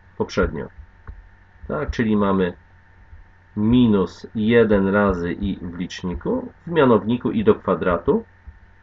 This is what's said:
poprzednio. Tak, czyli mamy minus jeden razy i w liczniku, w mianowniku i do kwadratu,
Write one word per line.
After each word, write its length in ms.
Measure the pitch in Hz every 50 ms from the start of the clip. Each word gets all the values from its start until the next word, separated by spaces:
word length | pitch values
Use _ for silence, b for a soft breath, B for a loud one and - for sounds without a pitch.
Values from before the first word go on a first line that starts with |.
| _ - - -
poprzednio. 500 | 107 - - 107 90 82 76 73 - - - - - - - - - - - - - - - - - _ _ - - -
Tak, 240 | - 151 143 135
czyli 260 | - - 117 107 107 101
mamy 360 | 101 98 95 95 92 87 - - - _ - - - _ - - - - - - - - - _ _ _ - 107
minus 680 | 107 113 123 127 123 113 104 98 90 - - - - - -
jeden 520 | 113 107 110 117 117 113 104 107 98 95 95
razy 460 | 98 104 104 98 92 87 85 87 82
i 240 | - 101 95 80 -
w 160 | 85 90 85 90
liczniku, 760 | 90 - - - - 90 85 - - 170 240 254 254 - - - - 165
w 40 |
mianowniku 600 | 170 160 139 127 113 101 92 110 123 120 - 117
i 120 | - 113 98
do 120 | 110 101
kwadratu, 680 | - - 101 92 80 85 92 87 82 - 139 170 226 220 _ - _ - - - - - - - _